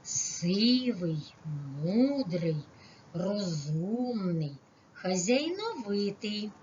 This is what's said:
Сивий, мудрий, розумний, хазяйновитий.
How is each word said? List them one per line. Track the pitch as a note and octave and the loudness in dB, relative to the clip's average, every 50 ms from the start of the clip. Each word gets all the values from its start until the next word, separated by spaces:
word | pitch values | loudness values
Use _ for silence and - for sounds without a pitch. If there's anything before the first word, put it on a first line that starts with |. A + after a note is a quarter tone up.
| - | -8
Сивий, | - - - - - - - E3+ F3 F#3 G3+ A3 A#3+ B3+ B3+ B3+ B3 G#3 F3 F3 E3 D#3+ D3+ D3+ - - - - D#3 D3 C#3+ C#3+ C#3 C#3 C#3+ D3+ | -4 -4 -4 -4 -4 -4 -2 0 2 4 6 6 6 6 6 4 0 0 0 0 -2 -2 -2 -4 -8 -16 -14 -8 -6 -6 -6 -6 -8 -6 -2 -2
мудрий, | E3+ G3 A#3 C4 C#4 C#4+ C#4 B3+ F3 E3+ F3 E3+ E3 D#3 D3+ C#3+ - - - - - - - - - - | 2 4 4 4 4 4 0 0 0 -2 0 0 0 0 0 -4 -8 -20 -20 -20 -20 -20 -20 -20 -8 -6
розумний, | E3+ F3 F#3+ G3+ G#3 G3 F3+ E3 D3 C#3 D3 D#3 D#3+ E3+ G3 A3+ A#3+ B3 B3 A#3+ G#3+ F#3+ F3+ E3+ D#3+ D3+ C#3+ C#3+ - - - - - - - - | -4 -2 -2 -2 -2 -2 -2 -2 -4 -2 -2 -2 -2 0 0 0 0 0 -2 -2 0 0 0 0 0 -2 -2 -6 -12 -18 -20 -20 -20 -20 -20 -18
хазяйновитий. | - - F#3 F#3 F#3 E3+ G3+ B3 C#4 D4+ E4 F4+ G4 G#4+ A#4 A4+ D4 A3 G3+ G3+ G3+ G3+ G3+ G3+ - - G#3 G#3+ G#3 G#3+ G#3+ - - | -6 -2 0 0 0 4 4 4 4 2 0 -2 -2 -4 -4 -4 -6 -4 -2 0 0 0 0 -2 -4 -6 -4 -4 -4 -4 -6 -8 -12